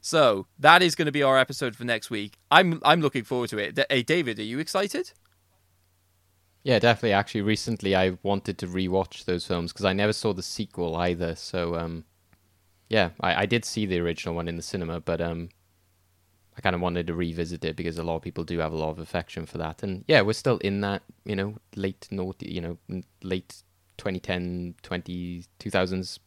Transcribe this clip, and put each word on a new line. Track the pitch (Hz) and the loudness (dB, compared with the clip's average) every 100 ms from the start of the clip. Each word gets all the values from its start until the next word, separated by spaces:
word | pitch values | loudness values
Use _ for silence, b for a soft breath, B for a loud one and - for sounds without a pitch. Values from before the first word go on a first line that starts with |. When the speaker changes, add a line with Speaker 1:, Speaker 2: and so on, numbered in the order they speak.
Speaker 1:
So, | - 160 135 101 95 _ | 2 6 6 4 -2 _
that | 147 170 | 8 10
is | 180 | 8
gonna | - 156 | 2 0
be | 147 | 2
our | 139 131 | 4 4
episode | 131 139 131 110 | 4 0 -4 -4
for | |
next | 123 113 - | -2 -2 -2
week. | 110 104 - _ | -6 -6 -12 _
I'm, | 151 185 165 135 | 6 8 4 4
I'm | 165 | 4
looking | 147 127 | 4 0
forward | 110 127 117 | -2 -2 -2
to | 107 | -2
it. | 92 | -4
D-, | 127 135 | -2 0
hey, | 135 | 0
David, | 117 165 139 107 | 2 0 0 -4
are | |
you | 107 123 | -6 -6
excited? | 160 190 196 294 359 _ _ _ _ _ _ _ _ _ _ _ _ _ _ _ | -4 -2 -2 -4 -8 _ _ _ _ _ _ _ _ _ _ _ _ _ _ _
Speaker 2:
Yeah, | 139 117 | 2 4
definitely. | 117 113 117 | 6 4 4
Actually, | 98 104 110 | 2 2 -2
recently | 101 107 - 113 98 95 | 0 0 -2 -2 2 4
I | 92 90 | 4 0
wanted | 98 98 - 92 | -2 -2 -2 -6
to | 92 | -4
rewatch | 90 92 95 92 - - | -2 0 0 -2 -6 -4
those | 87 - | -4 -2
films | 90 85 | -4 -4
'cause | - | -2
I | 101 | 0
never | 95 104 | 2 2
saw | 104 113 | 2 -2
the | 95 | -2
sequel | - - 104 - 87 82 | -6 -8 -8 -4 -4 0
either. | 87 85 85 | 0 0 -2
So, | 82 - 92 85 85 | -6 -6 -4 -2 -4
um, | 82 82 - _ _ _ _ _ _ _ _ | -6 -8 -14 _ _ _ _ _ _ _ _
yeah, | 110 90 - | 2 2 0
I, | 90 85 | 0 2
I | 101 | 2
did | 120 - | 0 0
see | - 104 | -4 0
the | 90 | 0
original | 85 82 - 85 | 0 -2 -4 -4
one | 85 | -4
in | 85 | -6
the | |
cinema, | - 98 82 82 | -6 -6 -4 -6
but, | 80 82 | -4 -2
um, | 85 85 85 _ _ _ _ _ _ _ _ _ _ - | -2 -4 -8 _ _ _ _ _ _ _ _ _ _ -2
I | |
kinda | 95 90 | 0 2
wanted | 87 87 85 | 0 0 -2
to | 85 | -2
revisit | 87 82 85 85 82 | -2 -2 -4 -4 -6
it | 78 | -4
because | 85 82 | -6 -4
a | |
lot | 82 82 | -4 -4
of | |
people | - - | -4 -8
do | 85 85 | -4 -2
have | 78 | -2
a | 78 | -2
lot | 78 | -4
of | 78 | -6
affection | 80 87 85 - 82 | -6 -6 -6 -10 -10
for | 85 | -6
that. | 80 - | -8 -6
And | 101 95 - | -8 -8 4
yeah, | 151 | 4
we're | 101 | 4
still | 110 - 113 | 0 0 0
in | 98 98 | 0 -2
that, | 101 98 _ - - | -2 -4 _ -18 -6
you | 101 | -4
know, | 98 107 _ - | -4 -6 _ -4
late | 98 95 - | -4 -4 -8
naughty, | 98 92 95 - | -6 -6 -6 -8
you | 90 | -6
know, | 85 87 - | -6 -10 -8
n-, | 92 87 _ | -10 -10 _
late | 92 92 - - _ _ _ - | -4 -4 -6 -20 _ _ _ -10
twenty | - 92 | -6 -6
ten, | - 90 90 90 87 87 | -4 -4 -4 -6 -8 -12
twenty, | - 90 85 90 87 87 85 _ | -8 -8 -6 -8 -8 -10 -14 _
two | 107 | -2
thousands | 95 92 92 90 - | 0 0 -2 -6 -10